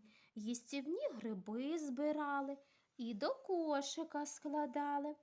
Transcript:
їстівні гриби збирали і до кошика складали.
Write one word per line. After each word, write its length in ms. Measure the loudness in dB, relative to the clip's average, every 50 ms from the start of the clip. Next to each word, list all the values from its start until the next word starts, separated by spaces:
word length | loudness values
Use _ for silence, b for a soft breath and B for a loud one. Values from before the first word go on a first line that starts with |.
| B B B B B B B
їстівні 720 | -6 -4 -2 -2 -4 -4 -4 -4 -2 -2 0 0 0 0 -2
гриби 680 | -2 -2 -4 -4 -4 -4 -4 -2 -2 -2 0 0 0 0
збирали 760 | 0 -2 0 2 2 4 4 2 2 2 2 2 0 0 -2 -6 B B B B B B _ -6
і 160 | -4 -4 -2
до 200 | 0 0 0 0
кошика 920 | 0 0 2 2 4 4 4 4 2 2 0 -2 -2 -4 -2 -2 -2 -2
складали. 920 | -2 -4 -6 -4 0 2 2 2 2 2 0 0 2 2 2 0 0 -4 -6